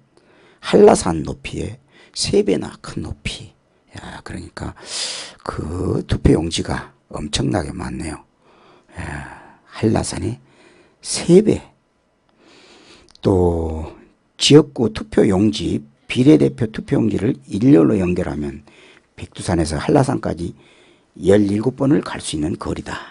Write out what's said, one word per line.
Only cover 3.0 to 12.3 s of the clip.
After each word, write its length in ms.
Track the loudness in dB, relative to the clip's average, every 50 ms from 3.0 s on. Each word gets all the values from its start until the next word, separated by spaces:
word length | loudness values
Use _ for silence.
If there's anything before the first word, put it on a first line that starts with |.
| -10
높이. 500 | -10 -10 -10 -10 -10 -10 -12 -14 -20 _ _ _ _ _ _ _ _ -20
야, 260 | -18 -16 -16 -16 -16 -16
그러니까 500 | -14 -14 -14 -14 -14 -14 -12 -12 -12 -12 -14 -14 -12 -10 -8 -8 -8 -10 -12 -14 -16 -18 -14 -10
그 600 | -10 -8 -6 -6 -6 -6 -4 -4 -2 -2 -4 -2
투표용지가 880 | -4 -2 2 4 4 4 4 2 -2 -4 -4 -4 -4 -6 -8 -8 -12 _ _ _ -16
엄청나게 640 | -12 -12 -8 -6 -4 -2 -2 0 -2 -2 -4 -6 -8
많네요. 500 | -8 -8 -8 -8 -8 -8 -10 -10 -12 -14 _ _ _ _ _ _ _ _ _ _ _ _ _ -16 -14
야, 600 | -12 -10 -10 -12 -12 -14 -16 -20 -20 -20 -20 _ _
한라산의 720 | _ -6 -2 0 0 2 0 -2 -4 -6 -6 -6 -6 -6 -8 _ _ _ _ -20 -20 _ _ _ _ _ _
세 400 | -12 -8 -8 -4 2 6 6 6
배. 200 | 6 4 2 -2 -4 -12 _ _ _ _ _ _ _ _ _ _ _ _